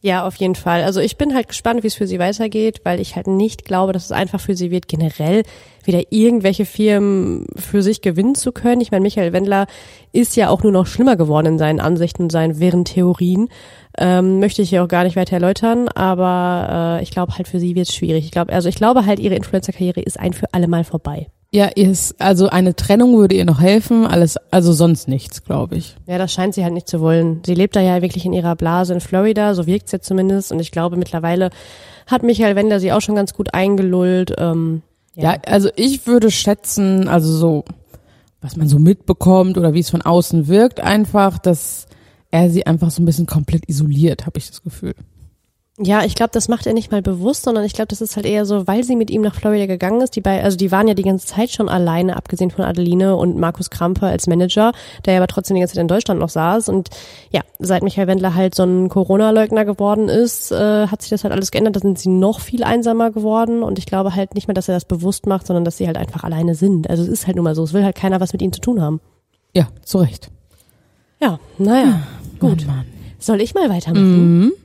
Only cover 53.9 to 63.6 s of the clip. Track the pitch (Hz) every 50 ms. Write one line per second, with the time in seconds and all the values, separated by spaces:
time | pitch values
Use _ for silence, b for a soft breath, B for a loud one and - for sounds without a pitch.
53.9 | 190 - - 190 - 175 - 185 165 170 180 180 - 208 214 233 240 B B B
54.9 | B B B - 185 185 185 175 - - 185 - 190 185 180 170 - - 170 165
55.9 | 175 208 233 - 196 165 151 160 - 160 160 170 190 226 220 202 190 190 175 -
56.9 | B B B B B B B B B - - _ _ - - 185 190 180 - 196
57.9 | - - 196 180 185 190 185 185 170 175 190 185 - - 185 180 185 180 185 185
58.9 | - 202 185 - 190 202 214 220 214 220 220 208 214 220 214 202 202 - 202 202
59.9 | 208 208 220 - - 220 240 233 - - - - - - 208 214 208 208 214 196
60.9 | 202 - - - 214 202 - 202 - 190 196 190 - - 220 220 202 196 185 202
61.9 | 190 165 - 185 185 185 185 202 220 - - - - 240 - - 226 240 233 233
62.9 | 226 226 233 233 214 226 208 214 220 220 233 226 233 233